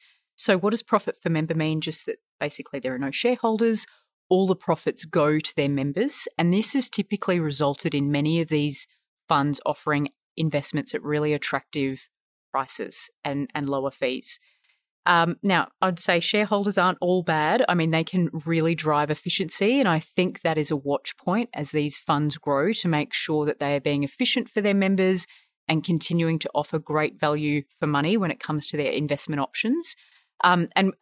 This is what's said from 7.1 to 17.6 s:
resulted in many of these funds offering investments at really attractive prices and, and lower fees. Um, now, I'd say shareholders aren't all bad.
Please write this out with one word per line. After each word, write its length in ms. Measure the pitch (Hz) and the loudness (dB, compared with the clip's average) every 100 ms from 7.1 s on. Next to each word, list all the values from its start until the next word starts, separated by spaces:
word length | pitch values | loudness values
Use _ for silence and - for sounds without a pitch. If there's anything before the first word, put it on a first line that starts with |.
| 202 - 175 | -4 0 0
resulted 560 | 156 139 143 143 160 143 | 0 0 0 0 -2 0
in 160 | 143 | 0
many 280 | 143 151 165 | 2 2 0
of 100 | 160 | 0
these 360 | 151 147 139 - _ _ _ - | 0 0 -4 -8 _ _ _ 0
funds 320 | 151 143 139 - | 2 2 -2 -4
offering 440 | 147 - 147 147 _ _ - | -4 0 0 -2 _ _ -4
investments 580 | 160 147 - 151 - | -2 -2 -2 -4 -4
at 80 | - | -6
really 320 | 143 151 151 | -2 -2 0
attractive 720 | 147 - 139 - 151 135 135 - _ _ _ _ | -2 -2 -6 -4 -4 -4 -4 -12 _ _ _ _
prices 580 | 135 131 - 95 - - _ | -6 -4 -6 -8 -8 -8 _
and, 260 | 147 143 139 151 | -6 -6 -6 -6
and 120 | 139 | -4
lower 220 | 139 135 | -2 -4
fees. 500 | - 127 131 - - _ _ _ _ _ _ - | -2 -4 -4 -8 -12 _ _ _ _ _ _ 2
Um, 300 | 175 165 170 | 4 4 0
now, 280 | 196 175 - - | 2 2 0 0
I'd 160 | 185 170 | -2 0
say 220 | - 175 | 0 2
shareholders 580 | - 208 208 202 202 196 | 2 0 2 0 2 2
aren't 220 | 180 180 | 2 2
all 220 | 175 185 | 2 2
bad. 420 | 175 156 151 226 | 2 2 2 2